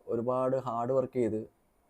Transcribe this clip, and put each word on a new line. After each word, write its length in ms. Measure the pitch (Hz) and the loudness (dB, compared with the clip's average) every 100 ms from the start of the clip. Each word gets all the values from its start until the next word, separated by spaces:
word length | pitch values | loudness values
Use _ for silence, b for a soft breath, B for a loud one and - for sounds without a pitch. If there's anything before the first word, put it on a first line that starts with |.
| - | -4
ഒരുപാട് 480 | 117 117 127 131 131 | -2 0 0 2 0
ഹാർഡ് 340 | 127 113 120 | -2 -2 0
വർക്ക് 220 | 135 127 | 0 0
ചെയ്ത് 360 | 127 110 107 110 _ _ _ | 2 0 0 -6 _ _ _